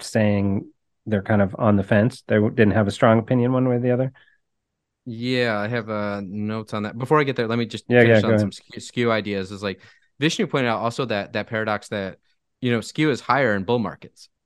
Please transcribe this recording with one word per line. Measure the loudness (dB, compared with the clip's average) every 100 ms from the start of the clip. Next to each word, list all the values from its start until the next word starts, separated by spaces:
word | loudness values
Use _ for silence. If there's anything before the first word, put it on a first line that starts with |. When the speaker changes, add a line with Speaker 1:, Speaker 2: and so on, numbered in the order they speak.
Speaker 1:
saying | -4 0 2 2 0 -2 -6 _ _ _ -4
they're | -4
kind | 0 0
of | 0 0
on | 2 2
the |
fence. | 2 2 2 -2 0
They |
w-, | 2 2
didn't | 4 4
have | 4 0
a |
strong | 2 4 4
opinion | 2 0 2
one | 0 0
way | 0
or |
the | 0
other. | 0 -2 -6 _ _ _ _ _ _ _ _ -14
Speaker 2:
Yeah, | -8 -2 0 0 0
I | -2
have, | -4 -4
uh, | -4 -4 -4
notes | -6 -6 -6 -6 -6
on | -6
that. | -6 -6
Before | 0 2
I |
get | 2 -2
there, | -2
let | -2
me |
just | -4 -6 2
Speaker 1:
Yeah, | 6
Speaker 2:
finish | 8 6
Speaker 1:
yeah, | 6
Speaker 2:
on |
Speaker 1:
go | 2
Speaker 2:
some | 0
Speaker 1:
ahead. |
Speaker 2:
skew, | -4 -16 -18
skew | -10 -2 0
ideas. | 0 -2 -6 -6
Is, | -8
like, | -8 -8 -12 _ _ -4
Vishnu | -2 0 -2
pointed | 0 0
out | -2
also | -2 -4 -4
that, | -4 -4
that | -6 -6
paradox | -4 -2 -4 -4
that, | -8 -8 -10 _ _ _ _
you | -2
know, | -2
skew | -4 -2 -2
is | -2
higher | -2 0 2 0
in |
bull | 0 -2
markets. | -2 -8 -18 -20 -20 _